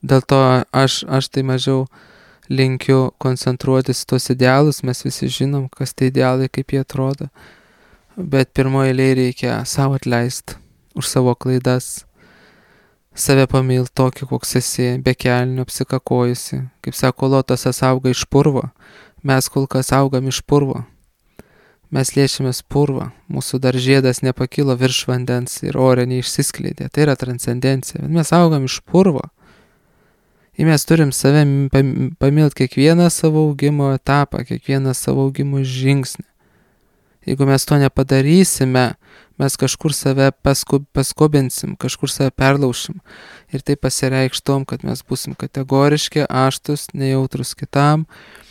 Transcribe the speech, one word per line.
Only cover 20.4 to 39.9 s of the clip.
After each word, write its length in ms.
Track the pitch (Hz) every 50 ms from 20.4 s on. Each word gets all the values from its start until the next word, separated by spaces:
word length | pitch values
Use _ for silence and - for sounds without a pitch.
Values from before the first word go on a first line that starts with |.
| -
purvo. 400 | - 147 143 143 135 127 120 117 - _ _ _ _ _ _ _ _ _ _ - _ _ _ _ _ _ _ _ _
Mes 200 | - 143 135 - -
liečiamės 480 | 143 139 131 - - 135 127 127 - -
purvą, 460 | _ - 143 143 143 135 131 - - - _ _ _
mūsų 280 | 151 139 135 - - 131
dar 140 | 131 131 127 131
žiedas 460 | 123 131 135 139 131 131 123 - -
nepakilo 480 | 131 127 - 135 127 - - 147 139 127
virš 300 | 120 131 131 127 - - -
vandens 540 | 127 123 127 127 123 123 123 120 - - -
ir 140 | - 123 127
ore 300 | 131 131 127 127 123 123
neišsiskleidė. 800 | 127 127 123 - - - 143 - - - - - - - 135 131
Tai 140 | _ - 151
yra 100 | 151 135 -
transcendencija, 840 | - 127 123 123 - - 120 123 127 135 135 131 131 - - 147
bet 100 | 143 139
mes 200 | 156 170 160 - -
augam 300 | 170 175 165 160 147 135 131
iš 140 | - - -
purvo. 400 | _ - 170 190 202 151 127 - - _ _ _ _ _ _ _ _ _ _ _ _ _ _ _ _ _ _ _ _ _ _ _ _ _
Ir 140 | - 151 160
mes 160 | 160 143 - -
turim 240 | 170 160 160 139
save 320 | 131 - - 143 143 151 151
m-, 240 | 143 139 139 139 135
pam-, 460 | - 135 135 139 127 - 127 131 160 -
pamilt 360 | - 135 143 151 156 147 -
kiekvieną 540 | - 135 123 - - 135 151 165 170 175 170
savo 320 | 165 - - 160 156 156 156 151
augimo 420 | 147 135 139 143 147 143 143 139 135
etapą, 520 | 131 _ - 139 143 143 - - 143 123 -
kiekvieną 460 | 120 117 _ - 139 135 135 135 127
savo 320 | - - - 131 135 135 135
augimo 320 | 135 139 143 143 139 139
žingsnį. 640 | 135 131 127 127 131 135 139 139 131 131 - - - _ _ _ _ _ _ _ _ _ _ _ _ _ _ _ _ _ _ _ _
Jeigu 220 | - - 135 139 135
mes 160 | 135 135 -
to 140 | - 151 147
nepadarysime, 1040 | 139 135 _ - 135 131 139 135 135 143 160 180 190 - - - - 131 127 127 127 117 - _ _ _ _ - _ _ _ _
mes 160 | 143 135 - -
kažkur 320 | - 135 - - - 160